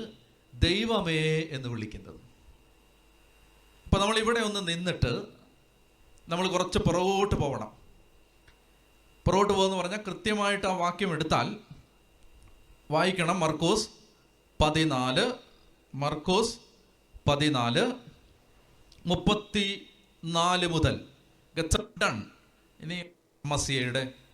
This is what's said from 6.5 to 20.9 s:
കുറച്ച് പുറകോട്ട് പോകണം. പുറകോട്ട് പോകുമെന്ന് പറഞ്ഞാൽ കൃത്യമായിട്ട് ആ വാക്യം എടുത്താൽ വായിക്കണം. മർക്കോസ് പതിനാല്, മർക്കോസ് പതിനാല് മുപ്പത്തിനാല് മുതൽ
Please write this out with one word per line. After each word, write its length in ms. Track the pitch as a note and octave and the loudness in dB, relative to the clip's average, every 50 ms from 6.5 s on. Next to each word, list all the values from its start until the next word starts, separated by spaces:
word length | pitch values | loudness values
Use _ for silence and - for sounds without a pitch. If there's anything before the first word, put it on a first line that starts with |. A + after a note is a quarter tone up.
| F3+ | 0
കുറച്ച് 260 | F3+ F3+ - - - - | 0 0 0 0 0 0
പുറകോട്ട് 500 | E3+ E3+ F3 F3+ F#3+ G3 F#3+ G3+ G3+ - - D3+ | 2 2 2 2 2 2 2 2 0 0 -2 -2
പോകണം. 280 | C#3 B2+ A2 G#2+ - - - - - - - _ _ _ - _ _ _ _ _ - _ _ _ _ _ _ _ _ _ _ _ _ _ _ _ | -2 -4 -6 -8 -12 -14 -20 -20 -20 -20 -20 _ _ _ -20 _ _ _ _ _ -20 _ _ _ _ _ _ _ _ _ _ _ _ _ _ _
പുറകോട്ട് 260 | F3 F3 F#3+ G#3 G3+ G3 | 2 4 4 4 4 4
പോകുമെന്ന് 260 | F#3+ F#3+ F#3+ F#3+ F3+ | 4 4 2 2 0
പറഞ്ഞാൽ 220 | F3 F3+ G3+ G#3 G#3 G3 | -2 -4 -6 -6 -8 -8
കൃത്യമായിട്ട് 580 | F3 - - A3 G#3+ G#3+ G3+ G3+ G3+ G3 G3+ F#3+ | -10 -6 -2 -2 0 0 2 0 0 0 0 -2
ആ 40 | F#3 F3 E3+ | 0 0 0
വാക്യം 280 | F3 F3 - G3+ F3+ D#3+ | -2 -2 -2 -2 -2 -2
എടുത്താൽ 300 | D3 D#3+ D#3 F3 B2+ - - - - - - - - - _ _ _ _ _ _ _ - - - - - - - - - - - _ _ - D3 | -2 0 0 2 0 0 -2 -4 -10 -14 -18 -20 -20 -20 _ _ _ _ _ _ _ -20 -20 -20 -20 -20 -20 -20 -20 -20 -20 -20 _ _ -4 0
വായിക്കണം. 440 | D#3+ F3 F#3 F#3+ - E3 D#3+ F#3 F#3 D#3 | 0 2 2 0 0 0 0 0 0 0
മർക്കോസ് 420 | D#3 D3 - E3 E3+ G#3+ A3 - - - - - - _ _ _ _ _ _ _ _ _ _ | 0 0 0 2 2 2 2 0 -4 -10 -18 -20 -20 _ _ _ _ _ _ _ _ _ _
പതിനാല്, 680 | D3+ D3+ D3+ D#3+ D#3+ D#3 C3+ B2+ B2+ B2+ C3 E3 A3+ B3+ B3 - - - - _ _ - _ _ _ _ - | 2 2 4 2 2 2 0 0 0 0 2 2 0 0 -2 -6 -12 -20 -20 _ _ -20 _ _ _ _ -8
മർക്കോസ് 640 | C3+ C#3+ D3 D3+ D3+ - F#3 F#3 G#3 A3+ A#3+ - - - - _ _ _ _ _ _ _ _ - - - D3+ | -4 -4 -2 -2 -2 0 2 2 2 2 0 -4 -8 -16 -20 _ _ _ _ _ _ _ _ -20 -2 0 2
പതിനാല് 560 | C#3+ C#3+ D3+ D3+ D3 B2 A#2 A#2+ C#3+ E3 A3+ B3+ B3+ - - - - - _ - - _ _ _ _ - _ _ _ - - _ - - - | 2 4 2 2 2 2 0 0 2 2 0 0 -2 -6 -12 -18 -20 -20 _ -20 -20 _ _ _ _ -20 _ _ _ -20 -20 _ -20 -12 -2
മുപ്പത്തിനാല് 1600 | E3+ F3 E3+ - G3+ G#3 G#3 - - - G#3 G3 G3 G3 - - - - _ _ _ _ _ - E3 E3+ E3+ E3+ F3+ F3+ F3+ F3+ E3+ E3+ | -2 -2 2 2 2 2 2 0 -2 -2 -2 -2 -2 -4 -8 -10 -18 -20 _ _ _ _ _ -10 -4 0 2 4 4 4 2 2 0 2
മുതൽ 220 | E3 D#3 C3+ | 2 2 2